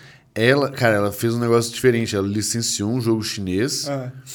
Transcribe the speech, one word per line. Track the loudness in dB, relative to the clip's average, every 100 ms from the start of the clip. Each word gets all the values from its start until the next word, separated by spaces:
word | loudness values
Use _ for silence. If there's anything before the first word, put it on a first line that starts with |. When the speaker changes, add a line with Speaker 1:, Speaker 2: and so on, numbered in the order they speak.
| -20 -20 _ 0
Speaker 1:
Ela, | 4 4 2
cara, | 0 2 4
ela | 0
fez | 0 -2
um | 0
negócio | 2 2 2
diferente. | 2 2 4 0 -2
Ela | -2
licenciou | -2 -2 -4 -4 -2 -2
um | -2
jogo | 0 0
chinês, | -2 -6 -4 -2 -2 -4 -6
Speaker 2:
É. | -6 -8 -14 -18